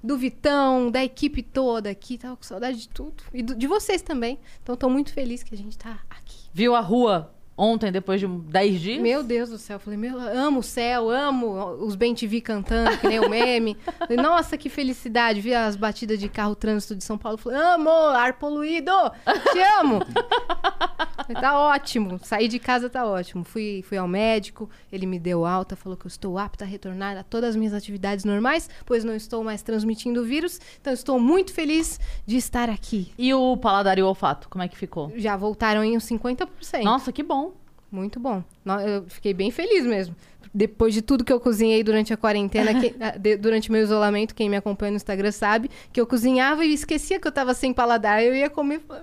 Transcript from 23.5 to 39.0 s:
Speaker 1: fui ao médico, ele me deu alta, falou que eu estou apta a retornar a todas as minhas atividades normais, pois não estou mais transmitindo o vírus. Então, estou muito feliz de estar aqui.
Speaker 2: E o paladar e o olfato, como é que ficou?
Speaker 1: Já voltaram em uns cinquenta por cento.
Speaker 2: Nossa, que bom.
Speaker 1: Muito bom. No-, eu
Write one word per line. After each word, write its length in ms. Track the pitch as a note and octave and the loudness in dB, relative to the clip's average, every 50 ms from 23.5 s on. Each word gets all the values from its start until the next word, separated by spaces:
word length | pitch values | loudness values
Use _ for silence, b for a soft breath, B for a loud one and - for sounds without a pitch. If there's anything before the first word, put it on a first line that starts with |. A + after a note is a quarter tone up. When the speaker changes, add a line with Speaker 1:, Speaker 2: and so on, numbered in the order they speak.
| - A3+ G#3+ G#3 G3+ F#3+ F3+ | -6 -6 -6 -4 -6 -8 -8
Speaker 1:
fui 120 | - G3+ F#3+ | -6 -6 -4
ao 100 | F#3 F3+ | -2 -2
médico, 640 | F3+ G3+ A3 A3+ A3+ G#3+ G3 - - - A3 G3+ b b b b | 0 0 2 2 2 2 0 -4 -10 -14 -14 -14 b b b b
ele 140 | G3+ F#3+ F#3+ | -10 -6 -4
me 140 | F#3 F#3 F3 | -4 -4 -4
deu 260 | E3 F3+ F3 E3+ E3 | -2 -2 0 0 2
alta, 300 | F3 F3+ F#3 F#3 - G3 | 2 0 -2 -2 -4 -8
falou 220 | - - F#3+ F#3 F3 | -12 -12 -12 -12 -12
que 80 | - | -12
eu 40 | F3+ | -14
estou 280 | - - - G3 F3 F#3+ | -14 -10 -8 -6 -6 -6
apta 260 | G#3 A#3 - - G#3 | -6 -6 -8 -10 -10
a 40 | F#3+ | -10
retornar 500 | G3+ F#3+ - F#3+ F#3 F#3+ G3 G3+ G3 F#3 | -10 -10 -10 -10 -8 -6 -6 -6 -8 -8
a 60 | F#3 | -10
todas 260 | - - A#3 A#3 A#3 | -8 -4 -2 -2 0
as 60 | A3 A3 | 0 0
minhas 160 | A3 G#3+ G#3 | 0 -2 -2
atividades 500 | G#3 G3+ G#3 G3+ G3 F#3+ G3 G3+ G3 G3 | -4 -6 -8 -8 -6 -4 -4 -2 -2 0
normais, 460 | G#3 G3+ G3+ A3+ B3+ G#3 E4+ - B B B B | 0 0 2 2 2 0 0 -2 B B B B
pois 180 | - B3 A3+ G#3+ | 0 0 0 0
não 100 | A3+ A3 | -2 -4
estou 280 | A3 A3 - A#3+ A3+ A3 | -6 -8 -6 -6 -6 -4
mais 180 | A3 G#3+ G#3 | -4 -6 -8
transmitindo 600 | - - A3 G#3+ G#3 A3+ A3 G#3+ - A#3+ A#3+ A#3+ | -6 -4 -2 0 0 0 -2 -2 -4 -2 -2 -2
o 20 | A#3+ | -2
vírus. 360 | A3+ C4+ D#4 E4 F4 - - B B B B | -2 -2 -2 -2 -4 -6 -8 B B B B
Então, 140 | - C#4+ B3+ | -6 -4 -4
estou 260 | B3 - - C4+ B3 | -4 -2 0 2 4
muito 320 | A#3 B3+ E4 F#4+ F#4+ F#4+ - | 4 6 6 4 4 0 -2
feliz 460 | - D#4+ C#4+ D#4 D#4+ D#4+ - - B B B B B B | -4 -2 0 2 2 0 0 -4 B B B B B B
de 120 | G3+ A3+ B3+ | -2 -2 -2
estar 320 | - - - A#3+ A#3+ A3+ | 0 0 -2 -2 0 -2
aqui. 420 | G#3+ - - - A3+ G3+ F3+ - - - | -2 -4 -6 -4 -4 -4 -4 -6 -6 -2
Speaker 2:
E 160 | B3 C4 C4+ | 0 2 4
o 240 | C4 B3+ B3+ B3+ B3+ | 4 4 2 2 2
paladar 400 | B3 A3 G3 G3+ G3+ F#3+ F#3+ F#3+ | 2 2 2 4 4 4 4 4
e 60 | F#3+ | 4
o 40 | F#3+ | 2
olfato, 400 | F#3+ - G3+ C#3+ C#3+ - - - | 2 0 0 -2 -2 -2 -6 -10
como 160 | - F#3 F3+ | -8 -6 -6
é 40 | F3+ | -6
que 80 | - - | -8 -10
ficou? 340 | G3 - - E3+ C#3+ D3+ A3 A#3+ | -12 -10 -8 -8 -8 -6 -6 -4
Speaker 1:
Já 180 | G#3 G#3+ G3+ | -4 -2 -2
voltaram 480 | F#3+ G3+ G#3+ G#3 - A3+ A3 G#3+ G#3+ G#3+ | -2 -2 -4 -2 0 0 2 2 2 2
em 140 | G#3+ A#3 A3+ | 2 0 0
uns 80 | A3 | -2
cinquenta 420 | - A#3+ A3 - B3 B3+ - F#4 - | -2 -4 -4 -2 -4 -4 -4 -4 -6
por 160 | - - - | -8 -10 -8
cento. 220 | - - C#4+ G#3+ | -6 -4 0 2
Speaker 2:
Nossa, 260 | G#3 A#3 C4 - B3+ | 2 2 2 0 -4
que 120 | A#3+ - D4 | -6 -6 -4
bom. 280 | E4+ D#4 C4+ D4 - - - - - - - - _ | -2 -2 -2 -4 -4 -8 -14 -20 -20 -20 -20 -20 _
Speaker 1:
Muito 280 | G3+ F#3+ F#3+ G#3 - B3 | -8 -8 -8 -8 -8 -6
bom. 200 | A#3+ C4+ G#3+ F#3 F3 - - _ - | -6 -4 -4 -4 -6 -10 -14 _ -6
No-, 160 | G3 G3 G3+ | -4 -4 -2
eu 220 | G3 G#3 G3+ G3+ | -2 -2 -2 -2